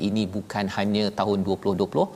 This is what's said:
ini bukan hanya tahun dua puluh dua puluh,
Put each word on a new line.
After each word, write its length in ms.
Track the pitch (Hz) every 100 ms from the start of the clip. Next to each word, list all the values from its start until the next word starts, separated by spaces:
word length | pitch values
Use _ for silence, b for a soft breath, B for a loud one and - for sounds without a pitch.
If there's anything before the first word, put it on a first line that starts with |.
| 98
ini 140 | 107 98 101
bukan 300 | - 104 98 -
hanya 280 | 101 104 107 101
tahun 200 | 98 101 95
dua 80 | 92
puluh 140 | - 92
dua 100 | 98
puluh, 160 | 143 190